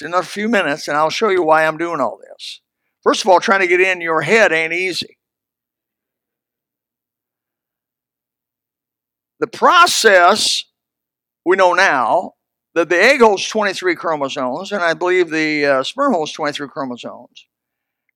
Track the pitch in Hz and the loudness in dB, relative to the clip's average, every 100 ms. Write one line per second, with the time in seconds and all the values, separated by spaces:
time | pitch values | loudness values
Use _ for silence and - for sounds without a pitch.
0 | 151 180 170 202 214 220 165 151 - 147 | -4 -4 -4 -6 -2 0 0 -4 -4 -2
1 | 156 147 220 185 156 156 160 156 170 160 | -2 0 0 0 2 2 2 -2 -6 -4
2 | 120 - - - - - _ _ _ _ | -6 -6 -18 -20 -18 -18 _ _ _ _
3 | - 285 214 175 - 196 185 180 190 180 | -2 -2 2 2 4 0 2 2 2 0
4 | 170 160 156 226 196 160 160 165 185 165 | -2 -2 0 2 4 2 -2 -4 -6 -6
5 | - _ _ _ _ _ _ _ _ _ | -10 _ _ _ _ _ _ _ _ _
6 | _ _ _ _ _ _ _ _ _ _ | _ _ _ _ _ _ _ _ _ _
7 | _ _ _ _ _ _ _ _ _ _ | _ _ _ _ _ _ _ _ _ _
8 | _ _ _ _ _ _ _ _ _ _ | _ _ _ _ _ _ _ _ _ _
9 | _ _ _ _ 151 - 247 349 349 - | _ _ _ _ -8 0 2 6 4 4
10 | 220 185 175 214 - - - _ _ _ | 4 6 6 4 0 -4 -8 _ _ _
11 | _ _ _ _ - 190 185 175 190 143 | _ _ _ _ -2 2 4 4 2 2
12 | 113 156 202 - _ _ _ 160 165 170 | 0 -2 -4 -14 _ _ _ -2 0 4
13 | 220 285 226 190 - 214 202 170 185 165 | 4 6 4 2 -4 -4 -4 -4 -4 -4
14 | 180 156 139 147 127 139 190 202 170 156 | -4 -4 -6 -6 -6 -8 -8 -4 -2 -2
15 | 180 185 170 156 156 151 143 135 135 - | 0 0 0 -2 -2 -2 0 0 -2 -4
16 | 285 190 151 - 147 139 143 - 135 120 | -2 0 -4 -6 -8 -8 -12 -10 -10 -10
17 | 110 104 - - _ _ _ _ _ _ | -14 -18 -20 -20 _ _ _ _ _ _
18 | _ | _